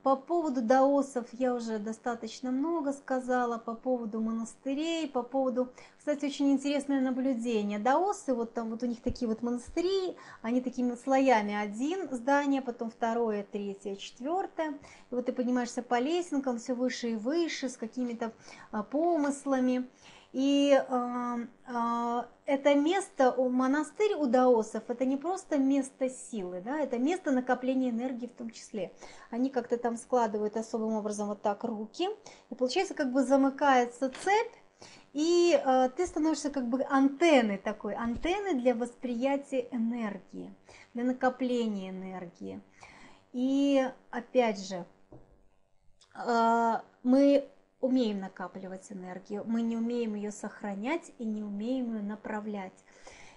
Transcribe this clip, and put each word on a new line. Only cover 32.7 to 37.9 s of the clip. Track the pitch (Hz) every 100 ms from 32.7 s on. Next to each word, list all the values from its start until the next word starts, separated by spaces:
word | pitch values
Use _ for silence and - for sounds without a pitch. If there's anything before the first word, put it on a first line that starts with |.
| 349 381
как | 294 277
бы | 254
замыкается | 247 269 269 269 285 262 240 - 262 -
цепь, | 370 415 466 - _ _ - - -
и, | 277 320 349 349 294 269
а, | 254 254
ты | 254 359
становишься | 330 311 294 294
как | 285 240
бы | 254
антенной | - 277 277 277 339 285 220 196
такой, | - 208 214